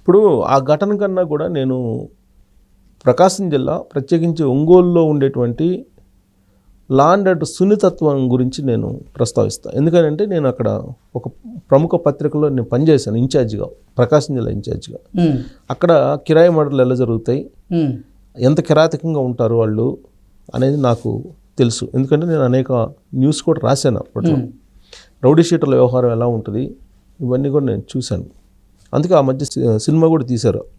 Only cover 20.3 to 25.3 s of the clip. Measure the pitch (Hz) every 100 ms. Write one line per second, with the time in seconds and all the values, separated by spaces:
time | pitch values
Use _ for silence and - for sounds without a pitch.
20.3 | _ - 120 131 147 127 117 117 110 156
21.3 | - _ - 120 113 120 131 135 151 170
22.3 | 160 131 127 127 123 113 - _ 131 135
23.3 | 151 - 160 117 139 139 107 - - 175
24.3 | 147 117 - _ _ _ - _ _ 123